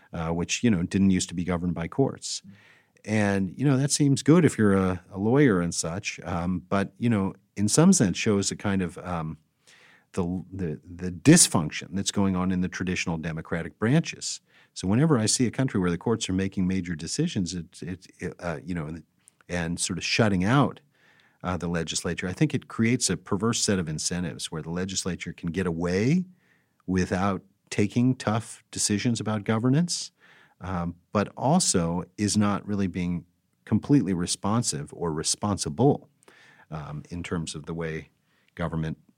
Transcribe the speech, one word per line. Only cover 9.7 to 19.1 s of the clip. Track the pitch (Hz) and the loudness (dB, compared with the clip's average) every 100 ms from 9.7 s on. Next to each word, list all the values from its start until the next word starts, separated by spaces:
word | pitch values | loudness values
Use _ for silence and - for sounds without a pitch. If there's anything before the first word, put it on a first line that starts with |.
| _ _ _ _ | _ _ _ _
the, | - 87 92 - | -4 -4 -4 -6
the, | 98 85 76 87 | -6 -6 -6 -12
the | 87 90 | -10 -8
dysfunction | 90 - 175 - 98 78 - - | 4 8 8 6 2 -2 -6 -8
that's | 95 98 | -6 -4
going | 104 98 92 | 0 0 0
on | 92 | 0
in | 90 | 0
the | 90 | -2
traditional | - 92 87 - 82 | -4 -4 -2 -2 -4
democratic | 82 80 - 85 82 - | -6 -8 -6 -6 -6 -2
branches. | 110 156 - - - - _ _ _ | 2 2 0 -6 -10 -10 _ _ _
So | - 90 | -6 0
whenever | 113 160 123 | 2 4 4
I | 107 | 4
see | - 117 | 2 0
a | |
country | 120 131 104 | 0 0 0
where | 90 | 0
the | 85 | 0
courts | 120 113 - | 0 -2 0
are | |
making | 92 95 - 92 | -2 -2 0 0
major | 95 87 | 0 -2
decisions, | 80 80 - 165 117 85 | -6 -6 -4 -2 -2 -4
it, | 90 82 - | -6 -10 -12
it, | 92 92 - - | -12 -12 -14 -12
it, | 90 - | -12 -8
uh, | 87 80 | -8 -6
you | 85 | -6
know, | 90 76 | -6 -6
and, | 82 - | -10 -16